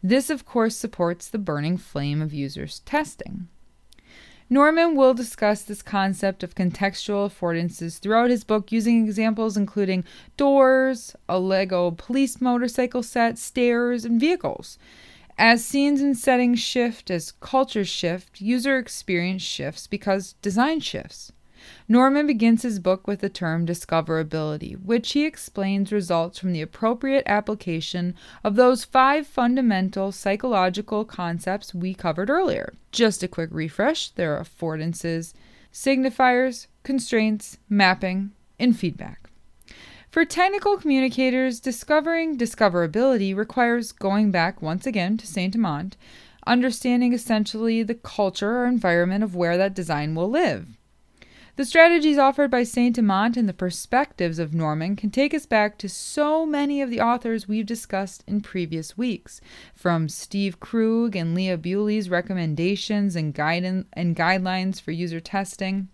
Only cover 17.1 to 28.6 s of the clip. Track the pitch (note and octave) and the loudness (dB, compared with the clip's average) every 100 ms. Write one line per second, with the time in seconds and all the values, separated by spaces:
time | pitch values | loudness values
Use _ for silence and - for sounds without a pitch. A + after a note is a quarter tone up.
17.1 | F3 D#3+ - - C4 C4+ A3 F#3+ - E3+ | -6 -6 -14 -4 0 0 -2 -4 -2 -4
18.1 | F3+ - - G3 B3 B3+ C4+ A#3+ - - | -4 -10 -10 -2 0 2 0 -2 -12 -4
19.1 | F3+ F3 F#3+ - - C#3 D#3 - G3+ - | -2 -2 -4 -6 -8 -8 -10 -10 -6 -2
20.1 | G3 F#3+ - G3+ G3 C4 D#4+ - - - | -2 -2 -8 -4 2 2 0 -4 -8 -12
21.1 | - - - _ _ - - - A#3 C4 | -18 -20 -20 _ _ -20 -20 2 4 6
22.1 | C#4+ D4 A#3+ A3+ A3+ B3 G#3 F3+ F#3+ - | 4 2 2 4 4 2 -2 0 0 -2
23.1 | G3+ G3 - E3+ E3 E3+ E3+ - E3 E3 | -4 -4 -4 -4 -2 -2 -4 -2 -2 0
24.1 | D#3+ D#3 D#3+ D#3 D3+ - - F#3+ A3+ A3+ | -2 -2 -4 -4 -6 -8 -12 -2 -2 0
25.1 | D4 D4+ D4+ - - F#3+ G3 G3 G#3 F3 | -2 -2 -4 -12 -4 -2 0 0 -2 0
26.1 | E3+ E3 - F#3 E3+ D#3 - A3 A#3 C4+ | 0 -2 -4 -4 -4 -6 -2 -2 0 0
27.1 | C4+ - G#3 G#3 G#3+ - E3 D#3 F3+ F3 | 0 2 0 0 -6 -4 -6 -4 -4 -4
28.1 | F3 - - A3 G#3 | -6 -16 -6 -2 4